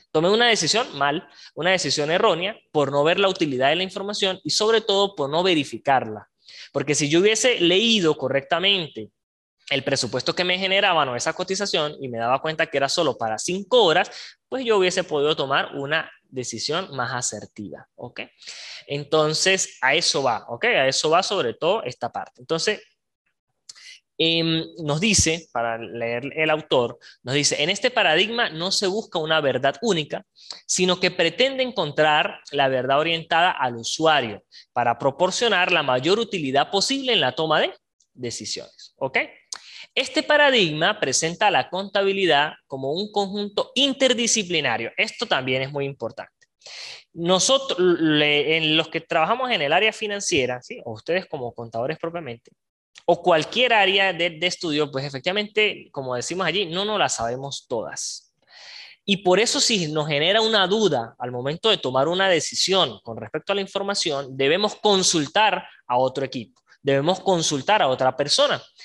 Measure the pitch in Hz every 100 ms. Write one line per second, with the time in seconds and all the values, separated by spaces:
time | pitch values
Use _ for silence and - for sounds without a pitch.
0 | _ 156 175 214 240 214 156 214 - 143
1 | 143 156 - - - - 170 185 147 151
2 | 147 180 220 165 190 - _ 151 139 143
3 | 151 185 196 185 156 127 131 165 190 196
4 | 196 208 196 185 151 - 214 226 220 196
5 | 196 196 139 156 185 160 131 113 - 131
6 | 110 107 - _ - - - 143 135 143
7 | 147 165 202 214 254 196 170 185 233 220
8 | 160 151 127 135 139 170 196 196 147 110
9 | 107 _ _ _ _ _ - 139 131 135
10 | 117 131 165 165 180 180 190 196 202 165
11 | 135 120 165 - 185 190 196 180 147 156
12 | 135 117 117 139 160 156 160 139 139 -
13 | 151 117 113 107 - 185 196 247 185 165
14 | 196 - - - _ 254 233 208 185 185
15 | 175 151 147 160 135 147 - 143 139 160
16 | - - _ 131 120 113 - 165 175 135
17 | 117 123 - 104 104 - 98 69 - -
18 | 123 - 117 _ - - - - - 143
19 | 143 156 151 156 185 190 - - 131 160
20 | - 151 131 104 - 117 - 180 135 131
21 | 156 170 190 196 123 113 165 220 - -
22 | 120 95 - _ 127 165 214 208 - _
23 | _ _ _ _ _ _ - - - -
24 | _ - 165 165 165 160 160 165 151 151
25 | 220 190 160 165 - 120 117 113 104 117
26 | 117 120 135 156 156 156 - 139 117 -
27 | - - 123 139 139 143 151 202 254 247
28 | 180 160 214 233 226 156 180 185 190 208
29 | - 175 156 160 143 123 135 - 240 170
30 | 147 - - _ - - - - 180 180
31 | 180 - 165 165 262 262 254 202 151 143
32 | 156 151 175 - - 143 135 127 127 139
33 | 160 165 160 165 175 - 127 117 117 -
34 | 156 147 117 98 _ - - 123 120 175
35 | 139 131 180 - 233 185 180 170 139 127
36 | 147 214 226 190 135 139 151 196 - 269
37 | 262 208 127 - 160 160 320 - _ _
38 | _ - 120 - 104 - - - - _
39 | 135 - - - _ - - - - -
40 | 262 302 302 294 294 247 175 151 175 214
41 | 139 123 160 180 214 147 - 180 202 202
42 | 196 196 180 143 151 - _ 135 135 165
43 | 208 208 196 208 202 202 - 247 277 269
44 | 262 240 233 226 175 165 139 110 113 -
45 | 214 - 226 151 131 131 135 147 139 135
46 | 113 - - _ _ _ - - - -
47 | _ 165 170 185 214 269 - - 185 170
48 | 160 151 147 147 143 160 156 156 156 165
49 | - 165 165 247 247 202 143 170 214 -
50 | 214 202 - 156 123 123 - 233 120 110
51 | - 180 - 147 120 117 117 113 127 156
52 | 165 170 139 117 _ _ _ _ _ -
53 | - 170 175 160 151 220 247 220 190 196
54 | 196 165 175 156 175 - 170 147 143 135
55 | 143 135 180 202 208 214 214 - - 143
56 | 131 123 - 175 170 180 175 175 208 208
57 | 143 - 117 127 139 - - 120 78 -
58 | - - - _ _ - - - - -
59 | - 196 190 180 240 285 - 214 156 156
60 | 151 143 165 214 220 214 180 220 202 131
61 | 113 - 123 123 135 165 220 185 135 131
62 | 156 180 196 165 - 120 170 190 147 104
63 | - 107 110 156 - 202 190 196 202 202
64 | 175 139 139 131 139 180 208 - 214 196
65 | 180 170 139 202 208 180 - - - 123
66 | 131 135 131 131 104 _ _ _ 139 139
67 | 151 185 - 175 151 143 127 214 143 127
68 | 131 127 143 - 277 180 - _